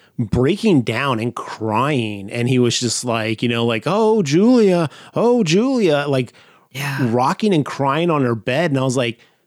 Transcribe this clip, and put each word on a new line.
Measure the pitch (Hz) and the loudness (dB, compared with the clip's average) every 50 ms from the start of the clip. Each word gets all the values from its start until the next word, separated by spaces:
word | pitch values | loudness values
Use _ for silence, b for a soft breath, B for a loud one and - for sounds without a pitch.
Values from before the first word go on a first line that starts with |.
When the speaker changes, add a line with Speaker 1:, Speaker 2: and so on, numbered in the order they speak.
| b b b - | b b b -8
Speaker 1:
breaking | 117 101 - 120 127 143 208 - 220 220 170 131 | -4 -2 0 0 2 2 0 0 2 2 2 4
down | 110 123 113 123 139 139 120 107 | 2 0 -4 -2 -2 -2 -2 -2
and | 113 120 117 | -2 -6 -6
crying. | - - - - - 110 110 107 113 131 151 151 123 110 107 104 98 95 104 | -8 -12 -12 -12 -8 -4 -2 0 0 0 0 0 -2 -2 -4 -6 -10 -12 -10
And | 123 120 120 123 | -6 -4 -2 0
he | 131 | 2
was | 123 120 117 - - | 2 2 2 0 -2
just | 120 113 - - - | -4 -4 -4 -4 -4
like, | 123 113 113 110 110 113 - 127 | -4 -4 -2 -2 -4 -4 -2 -2
you | 117 | -2
know, | 120 117 117 | 0 0 0
like, | 117 113 110 - | 0 0 -2 -2
"Oh, | 147 190 220 220 220 220 220 170 | -2 0 0 2 2 2 2 0
Julia, | 135 143 180 208 247 254 233 214 190 180 175 165 B B B B B B | 2 2 4 4 4 6 6 4 4 4 2 0 B B B B B B
oh, | 156 208 240 247 240 196 | 0 2 2 2 2 2
Julia," | 151 165 202 247 277 269 240 208 160 147 143 143 | 2 2 2 2 2 0 2 2 2 2 2 0
like, | 143 135 131 123 - b b b b b b b b | 0 -2 -2 -2 -4 b b b b b b b b
Speaker 2:
Yeah. | 123 135 139 143 135 147 131 113 | _ -10 -8 -6 -4 -2 -2 0
Speaker 1:
rocking | 113 123 127 147 190 - 220 214 185 | 0 2 0 0 0 0 0 0 2
and | 147 131 | 0 0
crying | - - - 139 135 139 160 175 175 | -2 -4 -4 -2 0 0 0 0 0
on | 156 143 131 | 0 0 0
her | 120 120 | 0 -2
bed. | 110 - 131 127 151 175 160 | -2 -2 -4 -2 0 0 0
And | 139 131 | 0 0
I | 131 | 0
was | 135 120 | 0 0
like, | 131 120 120 113 b b b b b b | 0 -2 -2 -4 b b b b b b